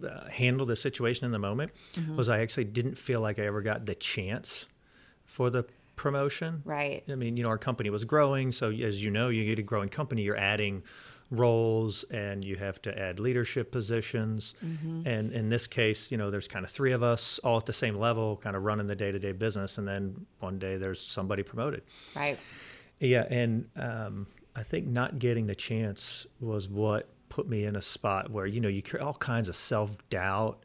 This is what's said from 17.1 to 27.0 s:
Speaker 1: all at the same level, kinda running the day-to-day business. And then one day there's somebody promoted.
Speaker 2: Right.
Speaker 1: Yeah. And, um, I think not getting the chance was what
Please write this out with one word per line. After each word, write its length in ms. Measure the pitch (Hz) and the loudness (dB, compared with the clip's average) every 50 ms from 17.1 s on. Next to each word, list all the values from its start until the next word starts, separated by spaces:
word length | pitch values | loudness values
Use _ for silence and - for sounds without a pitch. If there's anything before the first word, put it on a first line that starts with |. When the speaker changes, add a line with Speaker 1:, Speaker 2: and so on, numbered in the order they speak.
| 117 113 - - - - | 4 2 2 0 -2 0
Speaker 1:
all 180 | - 120 117 113 | 2 2 2 4
at 80 | - | 2
the 80 | - 120 | 0 -2
same 240 | - 131 113 104 101 | 0 0 0 2 2
level, 400 | 110 117 117 113 113 107 104 - | 2 2 2 2 2 0 0 -2
kinda 220 | - 107 98 98 | -4 -4 -2 0
running 260 | 95 107 107 107 101 101 | 0 2 0 0 0 -2
the 80 | 104 | 0
day-to-day 360 | 95 104 98 98 98 98 98 92 | 0 0 0 0 0 -2 -2 -2
business. 440 | 95 110 110 98 101 98 95 - - | 0 0 0 0 0 -4 -4 -4 -4
And 80 | 101 98 | -4 -2
then 400 | 98 98 98 95 95 - 196 - _ _ | -2 -2 -2 -4 -4 -8 -12 -16 _ _
one 200 | - 92 95 95 | -8 -6 -4 -4
day 180 | 95 95 95 92 | -2 -2 -2 -2
there's 240 | 95 95 92 - | -2 -2 -4 -4
somebody 400 | - - - 104 95 92 104 98 98 | -6 -6 -4 -2 0 0 0 0 -2
promoted. 380 | - - 110 120 147 135 - - - - - - - - | -2 -4 -4 -2 -2 -4 -6 -8 -14 -20 -20 -20 -12 -6
Speaker 2:
Right. 220 | 147 143 147 135 - - - - - - - - - - - _ _ | -2 -2 -2 -2 -4 -8 -14 -18 -18 -18 -18 -18 -20 -20 -20 _ _
Speaker 1:
Yeah. 260 | 147 127 123 120 - - | 4 4 6 6 4 4
And, 380 | 123 123 120 113 113 117 - - - | 2 2 2 4 2 0 -2 -4 -8
um, 520 | - 127 120 117 113 110 101 101 98 98 - - - - - _ | -6 -6 -4 -4 -4 -6 -6 -6 -8 -10 -10 -12 -20 -20 -12 _
I 60 | 123 110 | -10 -6
think 240 | - - 170 175 143 | -4 -2 -2 -2 0
not 300 | 120 123 127 - - 131 | 0 0 0 0 -2 0
getting 280 | 120 120 117 117 110 104 | 2 2 2 2 2 0
the 80 | 98 | -2
chance 720 | - - - 117 110 113 104 101 - - - - - - - - - | -4 -4 -2 0 0 0 0 -2 -4 -6 -6 -6 -8 -10 -14 -12 -8
was 280 | 131 113 107 104 95 98 | -4 -2 -2 -2 -2 -2
what 380 | 101 104 107 107 104 - | 0 2 4 4 4 2